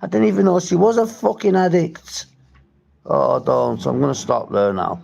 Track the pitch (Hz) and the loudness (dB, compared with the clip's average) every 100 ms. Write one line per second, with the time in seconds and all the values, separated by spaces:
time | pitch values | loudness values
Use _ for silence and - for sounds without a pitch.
0 | 196 196 220 196 196 180 175 180 202 226 | -4 0 0 4 2 2 0 2 2 2
1 | 226 226 214 214 208 185 185 175 165 165 | 0 0 -2 0 0 2 2 2 0 -6
2 | - - - _ _ _ _ _ _ _ | -16 -16 -16 _ _ _ _ _ _ _
3 | - 143 135 131 123 127 123 117 135 127 | -4 0 0 0 0 0 0 -2 -4 -2
4 | 139 131 - 120 - 101 101 95 87 90 | -2 -2 -2 -2 -2 0 0 0 -4 -4